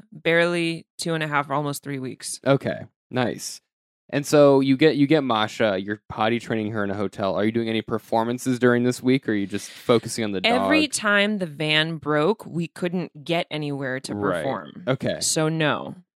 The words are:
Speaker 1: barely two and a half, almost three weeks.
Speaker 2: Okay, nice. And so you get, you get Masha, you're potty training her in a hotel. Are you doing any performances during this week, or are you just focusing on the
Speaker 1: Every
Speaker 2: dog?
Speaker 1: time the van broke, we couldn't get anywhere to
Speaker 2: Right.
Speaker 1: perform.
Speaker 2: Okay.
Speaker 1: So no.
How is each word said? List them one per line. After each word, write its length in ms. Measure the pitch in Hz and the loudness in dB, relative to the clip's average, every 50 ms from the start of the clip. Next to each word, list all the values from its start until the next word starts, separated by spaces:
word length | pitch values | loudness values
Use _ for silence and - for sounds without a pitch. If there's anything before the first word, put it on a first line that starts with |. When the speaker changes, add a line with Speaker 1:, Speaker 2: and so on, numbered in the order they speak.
| - _ | -14 _
Speaker 1:
barely 760 | - 156 - 160 165 170 170 175 175 175 170 165 165 160 - _ _ - | -20 -4 -2 2 4 4 4 2 0 -2 -2 -4 -4 -6 -10 _ _ -8
two 160 | - 170 165 | -6 -4 -2
and 80 | 156 156 | -2 -2
a 40 | 151 | -2
half, 220 | 147 143 143 151 | -2 -2 -2 0
almost 320 | 139 143 151 143 143 - - | -2 -2 -2 -2 -4 -6 -8
three 160 | 139 143 135 | -8 -8 -8
weeks. 400 | 127 127 110 - - - - - - | -8 -10 -10 -10 -12 -12 -12 -4 2
Speaker 2:
Okay, 400 | 127 139 139 - 117 - - 98 - _ _ _ _ | 2 2 2 2 -2 -6 -6 -10 -16 _ _ _ _
nice. 520 | - 123 127 104 - - - - - - _ _ _ _ _ _ _ _ _ _ | -4 -2 -2 -2 -4 -6 -10 -12 -14 -14 _ _ _ _ _ _ _ _ _ _
And 140 | - 139 143 | -4 -4 -2
so 340 | - - 147 147 143 139 135 | 4 6 8 8 8 8 6
you 160 | 135 135 135 | 6 4 4
get, 200 | 131 156 156 127 | 6 6 4 6
you 100 | 143 143 | 4 4
get 180 | 135 156 156 139 | 4 4 2 4
Masha, 540 | 127 117 110 107 107 - - 120 107 98 92 | 2 2 2 0 -2 0 0 0 2 2 0
you're 220 | 98 101 104 104 - _ | -2 -4 -6 -8 -8 _
potty 300 | - - 110 110 117 117 | -4 0 0 0 0 0
training 320 | - - 120 110 110 104 | -2 -2 -2 -2 -2 -2
her 120 | 113 110 104 | -2 -2 -2
in 60 | 101 | -2
a 60 | 95 | -2
hotel. 400 | 104 104 95 - - 107 95 85 | -2 -4 -6 -4 -2 -2 -2 0
Are 100 | 87 101 | 2 0
you 60 | 110 | 0
doing 180 | 113 117 117 113 | 0 0 -2 0
any 140 | 113 110 107 | -2 -4 -2
performances 760 | - 113 110 - - - 113 113 117 120 123 - 131 127 120 | -2 -6 -6 -4 -2 0 0 0 0 -2 -4 -2 -2 -2 4
during 260 | 123 123 120 120 120 | 4 4 6 6 4
this 200 | 123 123 - - | 2 0 0 2
week, 260 | 127 131 131 - - | 2 2 2 2 0
or 40 | 110 | -2
are 20 | |
you 100 | 104 98 | -2 -2
just 240 | 92 101 98 - - | -2 -4 -8 -8 -10
focusing 540 | - - - - 123 113 - 113 - - 113 | -16 -14 0 2 2 2 2 -2 -6 -4 -4
on 80 | 104 | -4
the 100 | 101 92 - | -4 -2 0
Speaker 1:
Every 440 | 220 240 254 - - - - 311 277 | 0 0 2 2 2 2 2 2 0
Speaker 2:
dog? 60 | - | -4
Speaker 1:
time 440 | - - 214 202 202 202 208 214 202 | -4 -2 0 2 2 2 2 0 -2
the 80 | 185 | -4
van 520 | 160 147 143 160 156 151 156 156 160 165 156 | -8 -6 -6 -2 2 2 2 2 0 -2 -6
broke, 460 | - 147 151 147 151 175 220 - - | -2 0 0 2 2 2 0 -2 -4
we 220 | - 135 160 170 170 | -8 -6 -6 -6 -6
couldn't 560 | - - - 175 170 185 165 - - 151 139 | -6 -6 -6 -4 -2 -4 -4 -6 -10 -16 -6
get 220 | 127 170 170 - - | -4 -4 -4 -2 -4
anywhere 480 | - 151 151 147 143 135 139 131 127 131 | -6 -6 -6 -6 -6 -6 -6 -6 -6 -6
to 140 | - - 117 | -6 -8 -6
Speaker 2:
Right. 220 | 104 101 101 90 85 | -4 -2 -2 -2 -2
Speaker 1:
perform. 460 | 151 139 127 98 82 71 - - 180 - | -2 -4 -4 -6 -8 -12 -16 -12 -4 -4
Speaker 2:
Okay. 320 | 135 - - 107 87 76 | -4 -2 -2 -4 -4 -2
Speaker 1:
So 260 | - - - 165 156 156 | -4 -2 -2 0 -2 -2
no. 460 | 160 160 156 147 123 82 65 - - - - _ _ | 0 0 0 0 0 -2 -4 -10 -14 -16 -20 _ _